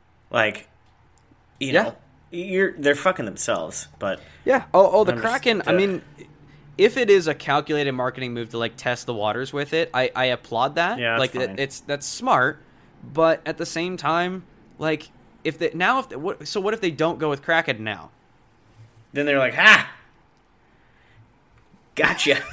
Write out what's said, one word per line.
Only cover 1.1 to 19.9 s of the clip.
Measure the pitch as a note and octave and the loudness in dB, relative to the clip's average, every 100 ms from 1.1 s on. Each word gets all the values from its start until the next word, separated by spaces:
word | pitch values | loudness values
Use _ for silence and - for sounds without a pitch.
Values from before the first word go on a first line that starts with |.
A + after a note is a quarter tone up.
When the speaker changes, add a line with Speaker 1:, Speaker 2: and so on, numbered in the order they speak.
| _ _ _ _ - | _ _ _ _ -10
Speaker 1:
you | C3 | -2
Speaker 2:
Yeah. | D3+ | 0
Speaker 1:
know, | G#3 - _ _ _ | 0 -6 _ _ _
you're, | F3 F#3 F#3 F#3+ | -12 -4 -2 -2
they're | - C#3+ | 0 0
fucking | C#3+ F#3+ F#3 A2+ | 2 0 0 -4
themselves, | F2+ - G2 D#2 - - - | -6 -4 -4 -4 -8 -12 -8
but | G2+ F#2 - - | -6 -6 -10 -6
Speaker 2:
Yeah. | - B3+ - | 0 0 4
Oh, | F3+ F#3+ | 6 6
oh, | F#3 | 6
the | G3+ | 4
Speaker 1:
I'm | E3+ | 0
just, | A3+ | -2
Speaker 2:
Kraken, | A#3+ A#3+ G#3+ - | 0 0 0 2
I | |
Speaker 1:
uh, | |
Speaker 2:
mean, | F#3 G3 F3+ - - - - - - - - | 2 2 -2 -10 -20 -20 -20 -20 -20 -10 2
if | G#3 B3+ | 4 4
it | G#3+ | 4
is | G3 D#3+ | 4 4
a | |
calculated | C#3+ - C#3+ D3 D3+ C#3+ | -2 0 0 0 0 0
marketing | B2+ B2+ B2 B2+ | -2 -4 -4 -6
move | A#2+ A#2 | -6 -6
to, | A#2 | -4
like, | A#2 A#2+ | -4 -4
test | - A#2+ - | -4 -4 -4
the | |
waters | A#2 G#2+ G#2+ C3 | -2 -2 -2 -4
with | C#3+ C#3+ | -6 -2
it, | D#3+ E3 | -2 0
I, | B2+ B2+ | 0 0
I | - B2+ | 0 0
applaud | A#2+ - A#2 C3 | -2 -4 -2 0
that. | D3 E3+ A3+ | 0 -2 -2
Speaker 1:
Yeah, | A#2+ A#2 | 0 0
that's | |
Speaker 2:
Like, | C3 B2+ | 0 -2
it, | B2 | -6
Speaker 1:
fine. | G2 | -4
Speaker 2:
it's, | C3+ - | -6 -6
that's | - C#3+ - | -8 -8 -6
smart, | - B3 E3+ C3 C#3+ - - - - A#2+ | -6 0 2 2 -2 -12 -20 -20 -20 -8
but | C#3+ E3 D#3+ D3+ | 0 2 2 -2
at | D#3+ | -8
the | |
same | E3+ E3+ F3 F#3 | -6 -6 -6 -4
time, | D3 E3 F3+ F#3 F3 - - - | -2 -2 -2 -6 -12 -20 -20 -8
like, | D#3 D#3 - - - - | -4 -4 -6 -20 -20 -10
if | - C#3+ | -8 -4
they, | E3+ | -4
now | D#3+ F#3 C4 | 0 0 0
if | - | -4
they, | B2+ | -8
what, | D#3 - D3 | -8 -8 -8
so | G#3+ | -4
what | G3 | -2
if | A3 | -2
they | F#3+ | -4
don't | D3+ D#3+ E3+ | -2 -2 -2
go | D3+ | -4
with | C#3 | -4
Kraken | - E3 C#3 A2+ | 0 0 0 -4
now? | A2 G2 - _ _ _ _ _ _ - - - - | -6 -10 -12 _ _ _ _ _ _ -20 -20 -20 -10
Speaker 1:
Then | C#3 | -4
they're | D3 C#3 | 0 2
like, | B2+ | 2
"Ha! | B2 G3+ G#3 - | 6 8 8 4